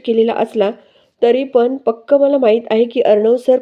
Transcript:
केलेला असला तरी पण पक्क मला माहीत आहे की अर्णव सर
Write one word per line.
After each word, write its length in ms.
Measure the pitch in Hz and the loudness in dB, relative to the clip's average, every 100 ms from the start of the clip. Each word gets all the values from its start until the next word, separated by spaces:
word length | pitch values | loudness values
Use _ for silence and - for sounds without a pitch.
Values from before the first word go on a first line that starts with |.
केलेला 280 | - 226 226 | -4 0 0
असला 380 | - 226 226 202 233 _ _ _ - | -2 -4 -2 -4 -4 _ _ _ -2
तरी 220 | 233 247 | 0 0
पण 320 | 262 247 240 262 | 0 0 0 -4
पक्क 380 | - 233 - | -6 -6 -2
मला 240 | 277 277 285 | 0 2 2
माहीत 240 | 233 233 233 | 2 0 0
आहे 140 | 220 | -2
की 160 | 233 247 | -2 0
अर्णव 360 | - 208 220 254 | 0 2 2 0
सर 220 | 262 254 | 0 -2